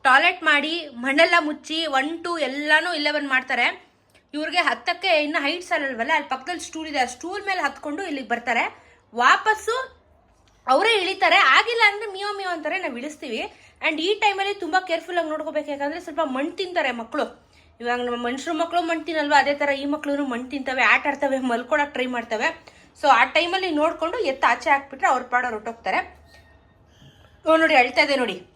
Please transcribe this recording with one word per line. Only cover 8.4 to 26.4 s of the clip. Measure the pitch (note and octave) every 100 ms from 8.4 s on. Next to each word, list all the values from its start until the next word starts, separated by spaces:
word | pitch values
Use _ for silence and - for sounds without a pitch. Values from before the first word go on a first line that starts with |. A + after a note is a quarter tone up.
| B3+ A#3 F4+ - - _ _
ವಾಪಸ್ಸು | A3+ B3+ G4 G#4+ G#4+ - B4+ B4+ - _ _ _ _ _ _ B3+
ಅವರೇ | C#4 G#4+ G#4+
ಇಳಿತಾರೆ. | F4+ F#4+ F4 F#4
ಆಗಿಲ್ಲ | C#4+ D4+ A4 A#4 G#4
ಅಂದ್ರೆ | G4+ A4
ಮಿಯೋ | F#4+ G4+ G4+
ಮಿಯೋ | F#4
ಅಂತಾರೆ, | E4 D4+ F#4
ನಾವು | E4+ A#3+
ಇಳಿಸ್ತೀವಿ. | D4 D4+ C#4 A#3 G4+ - - _ D4+
And | D#4
ಈ | F4
ಟೈಮಲ್ಲಿ | G#4 G#4+ F#4+ G4
ತುಂಬ | G4+ E4 F#4 F#4
ಕೇರ್ಫುಲ್ಲಾಗಿ | E4 E4+ F4 D#4+
ನೋಡ್ಕೋಬೇಕು, | D#4 D#4 D4+ D4
ಯಾಕಂದ್ರೆ | C#4+ C#4+ E4+
ಸ್ವಲ್ಪ | E4+ D#4
ಮಣ್ಣು | D#4 C4 D#4
ತಿಂತಾರೆ | F4 F4+ F4 C#4
ಮಕ್ಕಳು. | A#3+ A3+ D4+ A3+ - _ _ _ _
ಇವಾಗ | A#3+ A#3+
ನಮ್ಮ | B3 A#3+
ಮನುಷ್ಯರ | A#3+ C4 D#4+
ಮಕ್ಕಳು | D#4+ E4+ E4+
ಮಣ್ಣು | E4+ E4
ತಿನ್ನಲ್ವಾ, | E4 D#4 D4 C#4+
ಅದೇ | C4+
ಥರ | C#4+ C#4+
ಈ | C#4
ಮಕ್ಳು | C#4+ D4 C#4+ C#4+ C#4
ಮಣ್ಣು | A#3+ B3+
ತಿಂತವೆ, | C#4+ C4 B3+
ಆಟ | A3 B3+ D4
ಆಡ್ತವೆ, | C#4 C#4 C4+
ಮಲ್ಕೊಳಕ್ | B3+ A#3 B3 D4+ C#4+
ಟ್ರೈ | B3 B3+
ಮಾಡ್ತವೆ. | B3 A#3 A3 D#4 D#4+ - - - -
So | C#4+
ಆ | A#3
ಟೈಮಲ್ಲಿ | C4 D#4 F4 F#4+ F#4
ನೋಡ್ಕೊಂಡು | D4 D#4 E4 D#4+ A#4+
ಎತ್ತು | E4+ C4+ C#4
ಆಚೆ | B3 D#4+
ಹಾಕ್ಬಿಟ್ರೆ | C#4 C#4 - F#4
ಅವ್ರ | B3+
ಪಾಡ | B3+ B3 B3
ಹೊರಟೋಗ್ತಾರೆ. | G#3+ A3+ A3+ - D#4 F#4+ - - -